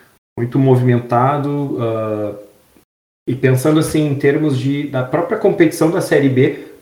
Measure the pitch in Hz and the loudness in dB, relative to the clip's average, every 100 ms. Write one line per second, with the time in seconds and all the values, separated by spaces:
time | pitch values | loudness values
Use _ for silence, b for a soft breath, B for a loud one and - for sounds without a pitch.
0 | b _ _ - 120 139 135 123 127 120 | b _ _ -8 -4 0 4 4 4 2
1 | - 120 135 143 143 143 139 123 113 110 | 0 0 2 0 -4 -4 -4 -4 -4 -4
2 | 110 107 104 101 - _ _ _ _ _ | -4 -4 -6 -10 -18 _ _ _ _ _
3 | _ _ - 127 131 127 156 156 156 156 | _ _ -8 0 2 2 2 2 2 0
4 | 151 135 143 151 156 127 135 143 143 127 | 0 0 0 0 0 -2 -2 -4 -4 -6
5 | 127 156 170 220 202 - 160 - 160 180 | -4 -4 -4 -2 0 2 2 2 0 0
6 | - 151 139 123 139 - - - | 0 2 2 2 2 0 -12 -10